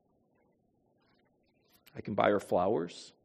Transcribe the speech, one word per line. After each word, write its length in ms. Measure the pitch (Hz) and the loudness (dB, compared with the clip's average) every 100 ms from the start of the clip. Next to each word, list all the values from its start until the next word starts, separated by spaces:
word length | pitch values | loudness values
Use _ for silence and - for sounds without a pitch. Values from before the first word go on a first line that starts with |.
| _ _ _ _ _ _ _ _ _ _ _ _ _ _ _ _ _ _ - - | _ _ _ _ _ _ _ _ _ _ _ _ _ _ _ _ _ _ -20 -14
I 40 | |
can 140 | - | -6
buy 160 | 107 104 | 2 4
her 80 | 101 | 2
flowers. 760 | - 95 95 135 175 - - _ | 2 0 2 0 -4 -12 -20 _